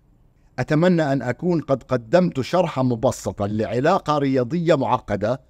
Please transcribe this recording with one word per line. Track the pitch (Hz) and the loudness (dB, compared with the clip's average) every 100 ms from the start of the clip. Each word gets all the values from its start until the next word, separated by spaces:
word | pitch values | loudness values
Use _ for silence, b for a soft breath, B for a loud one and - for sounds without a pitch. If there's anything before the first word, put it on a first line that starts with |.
| _ _ _ _ _ - | _ _ _ _ _ -8
أتمنى | 127 151 180 170 151 | -2 2 4 4 2
أن | 135 | -2
أكون | 120 120 180 170 | -2 -4 -2 -2
قد | 131 135 | 0 -4
قدمت | - 127 110 175 180 131 | -2 -4 2 2 2 -2
شرحا | 120 175 165 139 | -2 0 0 0
مبسطا | 127 113 123 - 107 95 101 | -2 0 -2 -2 -6 -6 -4
لعلاقة | 110 104 117 151 190 - 147 | -2 -2 0 2 0 0 0
رياضية | 139 131 117 175 160 | 0 0 0 -2 2
معقدة | 151 113 123 - 104 104 131 _ | 2 2 -2 -2 -4 -2 -4 _